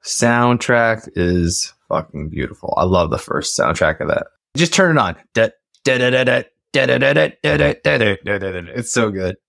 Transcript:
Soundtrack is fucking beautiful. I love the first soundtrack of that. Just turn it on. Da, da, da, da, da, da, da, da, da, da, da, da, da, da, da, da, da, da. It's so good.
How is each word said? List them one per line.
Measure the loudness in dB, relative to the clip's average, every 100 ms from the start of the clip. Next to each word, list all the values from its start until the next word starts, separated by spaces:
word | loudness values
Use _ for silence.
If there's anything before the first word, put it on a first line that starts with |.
Soundtrack | -8 -2 0 2 2 2 2 2 2 0 -6
is | -2 0 2 0 -2 -6 _ _
fucking | -6 -4 -10 -10
beautiful. | -8 -8 -10 -6 -2
I |
love | 2 2 0
the | -4
first | -4 -6 -4 -2
soundtrack | -2 0 0 -2
of | -4
that. | -4 -6 _ _ -2
Just | 0
turn | 2 2 4
it |
on. | 0 -4 _
Da, | 0 0 _ _ _
da, | -2 2
da, | 2
da, | 2
da, | 2 0 -4 _ _
da, | 0 2
da, | 2
da, | 2
da, |
da, | 2 0 0 -2 2
da, |
da, | 0
da, | 0 0 2
da, |
da, | 0 0
da, | -4 -4
da, | -4 -8
da. | -10
It's | -10 -4
so | -2 0
good. | -2 -4 -6